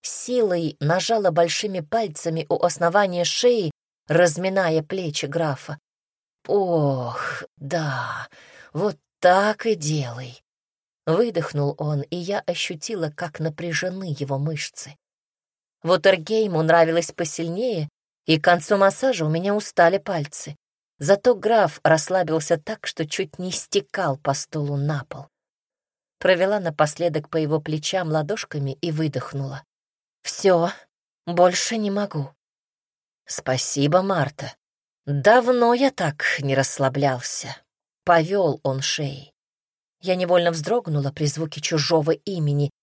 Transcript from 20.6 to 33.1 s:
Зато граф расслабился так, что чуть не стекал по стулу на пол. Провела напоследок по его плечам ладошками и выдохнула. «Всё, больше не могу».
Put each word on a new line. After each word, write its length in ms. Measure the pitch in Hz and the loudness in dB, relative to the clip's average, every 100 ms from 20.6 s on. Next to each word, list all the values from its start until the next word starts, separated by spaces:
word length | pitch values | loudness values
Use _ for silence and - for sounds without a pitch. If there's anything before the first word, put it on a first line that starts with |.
| _ _ _ _ | _ _ _ _
Зато 360 | 139 196 247 | 2 4 4
граф 460 | 220 208 226 180 - | 2 2 4 2 0
расслабился 720 | 156 160 - 185 165 160 151 170 | 2 2 2 -2 0 -2 0 -2
так, 280 | - 220 - | -2 -10 -10
что 200 | - 151 | -8 -8
чуть 320 | - 190 - | -6 -6 -6
не 140 | 185 | -8
стекал 640 | 170 - 170 - - 175 135 | -8 -4 -4 -4 -4 -4 -2
по 180 | - | -2
стулу 420 | 139 - 156 143 143 | -4 -4 -6 -4 -2
на 280 | 143 147 | -2 -4
пол. 240 | 123 135 139 _ _ _ _ _ _ _ _ _ | -8 -16 -18 _ _ _ _ _ _ _ _ _
Провела 400 | 180 180 190 208 | 2 2 2 0
напоследок 720 | 175 156 151 - 175 156 151 | -2 0 0 2 -2 -2 -4
по 80 | 160 | -2
его 240 | 151 156 | 0 -2
плечам 480 | 151 156 151 190 156 | -2 -4 -2 -4 0
ладошками 640 | 156 151 214 - 151 139 135 | -2 -2 -6 -6 -6 -6 -4
и 100 | 175 | -4
выдохнула. 720 | 156 160 131 - 139 135 139 _ _ _ _ _ _ | -2 -2 -2 -8 -8 -8 -10 _ _ _ _ _ _
«Всё, 480 | - - 196 175 170 - _ _ _ _ - | -10 0 4 4 2 -4 _ _ _ _ -6
больше 500 | 175 180 180 - 226 | 4 4 4 -4 -2
не 140 | 208 | -2
могу». 400 | 202 202 156 139 _ _ _ _ _ _ _ _ | -2 -4 -4 -8 _ _ _ _ _ _ _ _